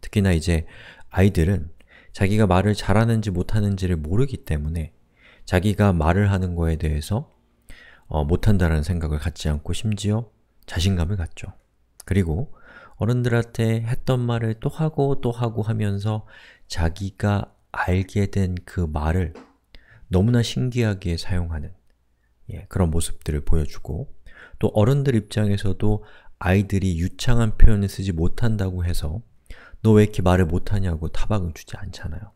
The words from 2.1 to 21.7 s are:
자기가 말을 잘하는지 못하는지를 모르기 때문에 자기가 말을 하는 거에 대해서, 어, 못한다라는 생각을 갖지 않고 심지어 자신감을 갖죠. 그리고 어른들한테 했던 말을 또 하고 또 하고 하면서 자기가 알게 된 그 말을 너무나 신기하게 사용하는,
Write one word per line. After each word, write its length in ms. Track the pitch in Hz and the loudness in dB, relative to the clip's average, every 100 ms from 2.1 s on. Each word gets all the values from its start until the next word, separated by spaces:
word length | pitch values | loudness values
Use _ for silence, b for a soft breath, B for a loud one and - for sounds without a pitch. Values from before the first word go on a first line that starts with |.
| - | -2
자기가 320 | 98 107 107 | 0 2 4
말을 280 | 90 101 101 | 4 2 0
잘하는지 540 | - 101 117 113 104 | 2 2 4 0 -2
못하는지를 680 | 87 - 110 104 95 92 85 | -4 -2 0 0 0 -2 -2
모르기 400 | 76 98 139 127 | -2 0 0 -2
때문에 560 | - 78 73 82 78 _ _ b b b | -4 -4 -2 -6 -8 _ _ b b b
자기가 480 | - 92 95 98 104 | -2 0 0 2 2
말을 400 | 87 78 90 104 | 4 2 2 2
하는 240 | 98 90 85 | 0 -2 -2
거에 220 | 82 80 | -2 0
대해서, 520 | 78 76 - 104 151 _ _ _ _ B B B B | -2 -4 -2 -4 -6 _ _ _ _ B B B B
어, 160 | 78 | -4
못한다라는 600 | 73 90 - 101 85 78 | 0 0 2 4 2 0
생각을 360 | 76 87 80 76 | -2 -4 -4 -4
갖지 300 | - - 80 | -6 -6 -4
않고 240 | 76 - | -4 -4
심지어 580 | - 113 104 101 107 120 _ _ _ - | -6 -4 -4 -2 -4 -4 _ _ _ -10
자신감을 520 | - 92 92 85 101 | -2 0 0 -2 -4
갖죠. 340 | 82 - - - _ _ _ _ - | -6 -10 -16 -18 _ _ _ _ -4
그리고 480 | - 85 78 - B B B B B | -2 0 -2 -6 B B B B B
어른들한테 840 | 107 123 123 117 113 - 113 113 | -2 0 0 0 -2 -2 -2 -2
했던 400 | 113 123 - 127 | -2 -4 0 -2
말을 400 | 120 117 113 110 | 0 -2 -4 -4
또 80 | 143 | -6
하고 500 | - 160 156 139 139 | -4 -4 0 0 0
또 100 | 123 | -2
하고 320 | 117 120 117 | -2 -4 -4
하면서 640 | 107 110 104 98 101 107 - B B B B | -4 -2 -2 -2 -4 -6 -8 B B B B
자기가 840 | - 82 87 98 - 104 101 - _ _ | -2 -2 -2 -8 -2 0 0 -4 _ _
알게 540 | - - 90 95 107 98 | -8 -2 0 0 -2 -2
된 280 | 101 92 87 | 0 -2 -4
그 160 | - - | -8 -6
말을 540 | 82 76 78 85 87 80 - _ _ b b b b | -4 -2 0 0 -2 -6 -20 _ _ b b b b
너무나 340 | 90 107 120 | 2 4 2
신기하게 760 | 113 - 127 120 110 98 90 82 | 0 -2 -4 0 -2 -2 -4 -4
사용하는, 560 | - 90 85 80 71 | -2 -2 -2 -6 -10